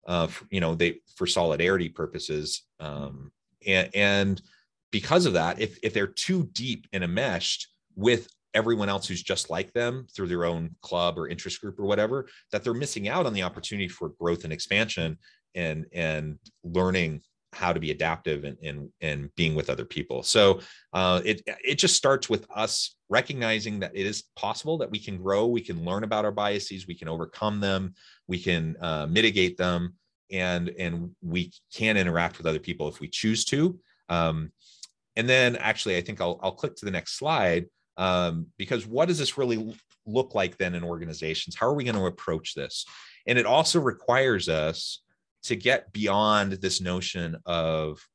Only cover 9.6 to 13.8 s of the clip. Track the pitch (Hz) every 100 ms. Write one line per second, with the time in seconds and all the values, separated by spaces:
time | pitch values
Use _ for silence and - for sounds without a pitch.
9.6 | 95 120 120 127 123 - 92 87 85 82
10.6 | 82 - - 90 87 80 73 85 95 -
11.6 | 104 - 101 104 110 135 - - _ 104
12.6 | 113 117 143 110 101 160 147 101 90 -
13.6 | - 101